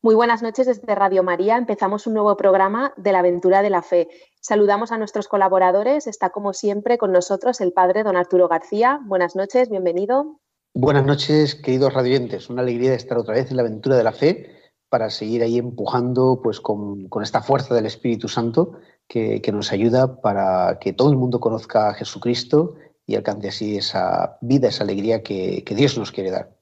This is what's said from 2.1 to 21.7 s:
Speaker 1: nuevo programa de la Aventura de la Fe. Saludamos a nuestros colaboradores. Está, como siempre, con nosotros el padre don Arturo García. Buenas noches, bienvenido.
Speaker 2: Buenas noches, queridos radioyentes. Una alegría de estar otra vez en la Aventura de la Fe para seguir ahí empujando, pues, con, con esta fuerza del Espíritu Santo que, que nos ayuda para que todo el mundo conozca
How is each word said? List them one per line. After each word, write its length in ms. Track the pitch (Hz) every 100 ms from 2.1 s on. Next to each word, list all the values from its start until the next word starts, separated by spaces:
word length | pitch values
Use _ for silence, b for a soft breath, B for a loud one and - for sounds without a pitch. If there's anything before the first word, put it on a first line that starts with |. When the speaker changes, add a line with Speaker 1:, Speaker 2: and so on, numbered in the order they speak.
| 220
Speaker 1:
nuevo 200 | 208 202
programa 540 | 196 190 190 220 269 -
de 140 | 196
la 80 | 185
Aventura 420 | 180 175 185 196
de 80 | 202
la 140 | 180
Fe. 260 | - 175 165 B B B
Saludamos 500 | - 208 202 202 220
a 60 | 226
nuestros 300 | 208 214 208
colaboradores. 800 | 202 190 185 185 190 220 294 247
Está, 240 | - 185
como 220 | 208 202
siempre, 440 | 190 208 202 208 240
con 140 | 208
nosotros 500 | 180 180 190 247 247
el 100 | 180
padre 300 | 180 180 196
don 160 | 214 180
Arturo 300 | 180 180 175
García. 520 | 165 - 208 240 294 226
Buenas 300 | 190 175 190
noches, 340 | 196 254 247
bienvenido. 680 | 196 180 175 202 262 302 311 _ _ _
Speaker 2:
Buenas 320 | - 131 143 135
noches, 480 | 143 - 151 147
queridos 400 | - - 131 135
radioyentes. 560 | 131 123 131 120 101 -
Una 140 | 123
alegría 260 | 127 120 131
de 60 | 123
estar 200 | - 120
otra 160 | 107 113
vez 160 | 131
en 60 | 127
la 40 |
Aventura 340 | 117 107 131 131
de 80 |
la 80 | 110
Fe 380 | - 156 196 B B B _ _
para 220 | 123 110
seguir 320 | - 107 117
ahí 160 | 117 120
empujando, 800 | 120 117 104 123 120 127 131 127
pues, 200 | 117 104
con, 460 | - 104 104 101 92
con 120 | 110
esta 220 | 104 -
fuerza 320 | - 139 - 117
del 100 | 107
Espíritu 420 | - 123 110 104
Santo 440 | - 117 117 180 B B B _
que, 320 | 117 110 107
que 80 | -
nos 200 | 104 95
ayuda 480 | 98 113 123 131 127
para 600 | 107 98 95 92 90 85
que 140 | 98
todo 180 | 95 139
el 60 | 135
mundo 220 | 127 120
conozca 500 | 113 110 -